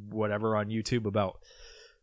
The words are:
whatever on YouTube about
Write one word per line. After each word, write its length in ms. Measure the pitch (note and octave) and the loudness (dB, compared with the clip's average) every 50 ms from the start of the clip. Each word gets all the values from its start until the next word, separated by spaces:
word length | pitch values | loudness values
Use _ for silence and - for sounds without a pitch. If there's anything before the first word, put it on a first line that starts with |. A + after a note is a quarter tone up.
| G2+ G#2 | -10 -6
whatever 460 | G#2+ A2 G#2+ G#2 G#2 G#2 A2 A2 A2 | -2 -2 0 0 0 2 2 2 2
on 120 | G#2+ G#2 G#2 | 2 2 0
YouTube 360 | A2 A2+ G#2+ - B2+ A#2+ G#2+ | -2 -2 0 0 0 0 0
about 360 | G#2 G2 G#2+ G2 F#2 - - - - - - - - - - - - - _ | 2 2 2 2 2 -2 -6 -16 -20 -20 -20 -20 -20 -20 -20 -20 -20 -20 _